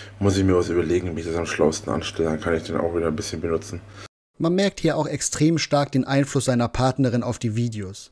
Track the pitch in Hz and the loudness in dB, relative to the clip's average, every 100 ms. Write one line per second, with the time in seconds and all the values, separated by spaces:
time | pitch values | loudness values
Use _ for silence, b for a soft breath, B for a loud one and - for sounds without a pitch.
0 | B B 98 95 95 90 87 85 80 90 | B B 2 4 4 4 4 0 2 0
1 | 90 82 82 85 80 - 78 76 - 73 | 0 -6 -4 -4 -4 2 2 2 -4 -4
2 | - - 80 78 85 82 82 80 85 85 | -4 -2 -2 0 0 -2 -2 -2 -2 0
3 | 82 78 - 82 85 82 - 87 - B | -2 -2 -6 -6 -4 -4 -4 -12 -14 B
4 | B _ _ - 165 185 196 - 156 151 | B _ _ -2 0 2 0 0 -2 0
5 | 143 143 - - 156 160 - 143 143 135 | -2 -2 -4 2 2 2 2 0 2 0
6 | 131 139 143 135 131 120 117 - 131 135 | 2 2 2 0 2 2 2 2 0 4
7 | 127 117 110 117 117 110 120 107 92 98 | 2 2 -2 -2 -2 0 -2 -4 -10 -12
8 | - | -16